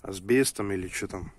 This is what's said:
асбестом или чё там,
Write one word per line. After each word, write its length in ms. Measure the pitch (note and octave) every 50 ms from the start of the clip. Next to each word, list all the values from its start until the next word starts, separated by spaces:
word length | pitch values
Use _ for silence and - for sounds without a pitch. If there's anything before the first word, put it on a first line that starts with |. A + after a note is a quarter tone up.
асбестом 680 | - - F#2+ F#2+ F2+ G2+ A#2+ C3 C3 - - - G#2 G2+
или 160 | G2 F#2 F#2 F2
чё 180 | - - G#2
там, 240 | F#2+ - F#2+ E2+ D#2+ -